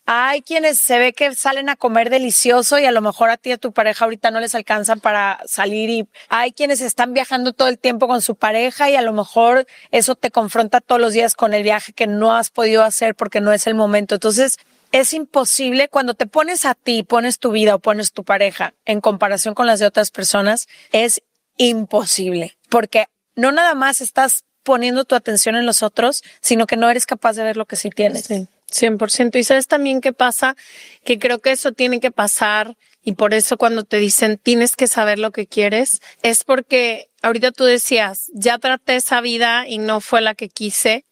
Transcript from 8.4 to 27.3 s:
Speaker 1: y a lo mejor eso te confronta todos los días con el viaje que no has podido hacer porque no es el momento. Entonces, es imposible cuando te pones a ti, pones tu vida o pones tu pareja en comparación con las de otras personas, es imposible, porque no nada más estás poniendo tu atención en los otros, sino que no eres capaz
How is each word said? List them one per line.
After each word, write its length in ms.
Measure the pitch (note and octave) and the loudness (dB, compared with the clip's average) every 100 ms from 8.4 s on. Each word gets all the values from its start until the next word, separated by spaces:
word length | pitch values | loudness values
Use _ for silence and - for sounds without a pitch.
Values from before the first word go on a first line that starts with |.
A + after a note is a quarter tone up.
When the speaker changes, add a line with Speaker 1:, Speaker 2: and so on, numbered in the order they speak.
| G#3+ A3 B3 - C#4+ | 0 0 -2 0 2
Speaker 1:
y 80 | C#4 | 2
a 40 | |
lo 120 | A#3 | 2
mejor 520 | G#3+ G3+ - A#3 B3 C4 - - | -2 -2 2 4 4 0 -8 -2
eso 240 | - A3+ B3+ | 0 0 -2
te 160 | A#3+ | -2
confronta 500 | - G#3+ A3+ A3 B3 | -2 -2 0 2 2
todos 180 | - B3 | 2 2
los 140 | A#3 | 2
días 200 | G#3+ A#3 | 2 0
con 200 | - A#3 | 0 0
el 100 | G#3 | 0
viaje 300 | G#3 G#3+ - | 0 -2 -4
que 140 | - A3 | -4 -2
no 280 | G#3 A3 A3+ | 2 2 2
has 140 | A3 | -2
podido 340 | - A3+ A3 | -2 2 4
hacer 320 | A3 G#3 A3+ G#3+ | 2 2 -2 -2
porque 240 | G#3 G#3+ | -4 -2
no 140 | G#3 | 2
es 140 | G#3 A3+ | 0 0
el 80 | A3 | 0
momento. 400 | G#3+ G#3 G3+ G3+ | 2 2 0 -2
Entonces, 420 | A3 G#3+ C4+ - _ _ _ | 0 0 0 -2 _ _ _
es 220 | C4 C4+ | 0 0
imposible 760 | D#4+ D4+ C#4+ B3+ - C4 B3+ C#4+ | -2 -2 -2 0 0 0 0 0
cuando 260 | C#4+ B3+ | 0 -2
te 120 | A3+ A3 | -4 -2
pones 380 | D#4 D#4 F4+ C#4 | 0 0 0 -2
a 80 | B3 | -2
ti, 280 | - A#3 | -2 -4
pones 360 | - A#3+ A#3+ A#3+ | 0 0 0 -2
tu 120 | B3 | -2
vida 220 | G#3+ G#3+ G3+ | 2 2 2
o 40 | |
pones 320 | A3 G#3+ G#3 | 0 -2 -2
tu 140 | - F#3 | -8 -2
pareja 480 | G3 G3 - F3+ - | 0 0 -2 -8 -8
en 160 | - G#3 | -6 0
comparación 540 | G#3+ G3+ G#3 G3 A3 G#3 | 0 0 0 0 -4 -2
con 100 | B3 | 0
las 140 | G#3+ | 2
de 60 | G#3 | 2
otras 260 | - G#3 | 2 -2
personas, 560 | - F#3 G3+ G3+ A3+ - - - | -2 -2 0 0 -2 -6 -16 -4
es 300 | A3 A#3 - - _ _ _ | 0 0 -2 -6 _ _ _
imposible, 1000 | B3 A3+ G#3+ G#3 G3+ - F#3 F3+ E3+ _ _ | 0 0 -2 -2 -2 -2 -2 -4 -6 _ _
porque 360 | A#3 A3 A3+ G#3+ _ _ - | -2 0 -2 -2 _ _ -2
no 160 | B3+ | 0
nada 240 | D4 F4 D4 | 2 2 2
más 260 | C4+ C4+ | 0 -2
estás 420 | B3+ - C4 - - _ | -4 0 0 0 -6 _
poniendo 420 | - B3 B3 B3 C4+ | 0 0 2 -2 0
tu 100 | B3 | -2
atención 400 | - G#3 - A3+ | 0 -2 0 0
en 100 | A#3+ | 0
los 180 | G#3+ | 0
otros, 380 | G#3+ - A#3 - - - | -2 0 -2 -2 -10 -10
sino 240 | - A3+ A3+ | -2 0 0
que 80 | A#3 | 2
no 120 | A#3 | 2
eres 160 | A#3+ - | 2 -2
capaz 280 | A#3+ A#3 | -2 -2